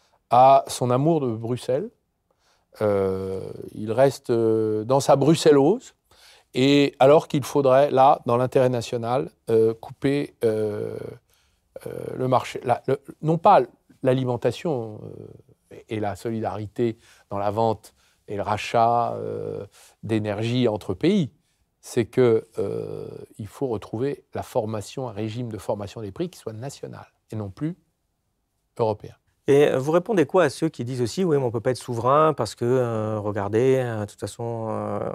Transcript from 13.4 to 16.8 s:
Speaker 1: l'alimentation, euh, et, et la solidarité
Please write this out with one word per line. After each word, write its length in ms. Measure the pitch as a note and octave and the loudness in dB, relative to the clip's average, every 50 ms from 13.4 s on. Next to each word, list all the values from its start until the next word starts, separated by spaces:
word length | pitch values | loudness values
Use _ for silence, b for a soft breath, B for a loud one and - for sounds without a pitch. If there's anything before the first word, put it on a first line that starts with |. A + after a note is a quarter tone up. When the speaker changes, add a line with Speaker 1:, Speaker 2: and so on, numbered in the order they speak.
| - G#3+ G3 D#3 B2+ - - _ _ _ _ _ - | 6 6 6 6 6 2 -4 _ _ _ _ _ 0
Speaker 1:
l'alimentation, 960 | C3 C3 C3 C3 B2 B2 A2+ - B2+ A#2 - - F3+ D3+ B2 A2+ A2 G#2+ G#2+ - | 2 2 2 0 -2 -2 -2 -2 -2 -2 -2 -4 -4 -4 -4 -4 -8 -10 -14 -14
euh, 720 | - G1+ G1+ - - - - _ _ _ _ _ _ - - - - | -16 -16 -16 -18 -20 -20 -20 _ _ _ _ _ _ -20 -20 -12 -8
et, 80 | A#2 | -6
et 40 | A2 | -4
la 160 | G#2 G2+ G2 | -4 -4 -6
solidarité 800 | - - A#2+ A2+ A2+ A2 G2+ F#2 G#2 G#2+ G2+ - - | -6 -6 -6 -6 -4 -4 -6 -6 -6 -8 -8 -4 -2